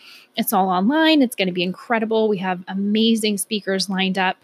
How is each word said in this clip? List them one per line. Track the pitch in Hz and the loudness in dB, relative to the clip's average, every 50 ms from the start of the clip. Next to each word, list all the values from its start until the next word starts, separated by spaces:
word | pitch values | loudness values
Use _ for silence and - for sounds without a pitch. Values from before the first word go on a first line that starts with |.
| - - - - - _ - | -20 -20 -20 -20 -20 _ -6
It's | - - - - | -6 -4 -2 0
all | 196 185 190 | 0 0 2
online. | 185 180 190 214 294 311 320 311 320 302 269 | 0 0 2 2 2 4 4 4 4 4 4
It's | 226 - | 2 0
gonna | - 196 190 175 | -2 -4 -2 -2
be | 185 175 | -2 -2
incredible. | 185 185 - - - 240 226 220 220 220 220 220 220 | -4 -4 -8 -6 -4 -2 -2 -2 0 0 0 2 0
We | 214 180 | 0 -2
have | 190 185 185 175 185 - | -2 -4 -4 -6 -6 -8
amazing | 190 196 196 202 208 214 226 226 226 220 214 214 208 196 | -6 -4 -2 0 2 2 2 2 2 2 0 -2 -2 -2
speakers | - - 220 208 196 - 196 190 180 190 | -4 -6 -6 -6 -4 -2 -4 -2 -2 -2
lined | 196 185 190 190 185 190 | -2 0 0 0 0 0
up, | 190 185 185 _ | 0 -2 -2 _